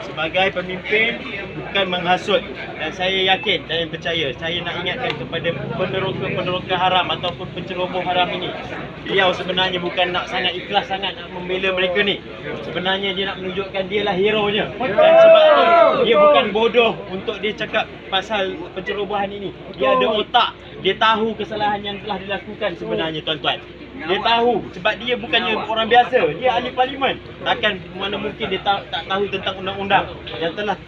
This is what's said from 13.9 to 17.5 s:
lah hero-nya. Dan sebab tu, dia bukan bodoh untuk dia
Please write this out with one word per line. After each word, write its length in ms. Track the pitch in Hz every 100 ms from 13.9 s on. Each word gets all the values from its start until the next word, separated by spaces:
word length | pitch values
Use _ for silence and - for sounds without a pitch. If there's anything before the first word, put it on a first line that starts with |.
| 208
lah 120 | 202 180
hero-nya. 480 | 202 214 202 208 156 -
Dan 300 | - - 640 659
sebab 300 | 659 640 622
tu, 200 | 605 339 339 320 302 233
dia 40 | 233
bukan 260 | 302 294 233
bodoh 400 | 202 226 233 226 160 -
untuk 320 | 185 190 202
dia 160 | 202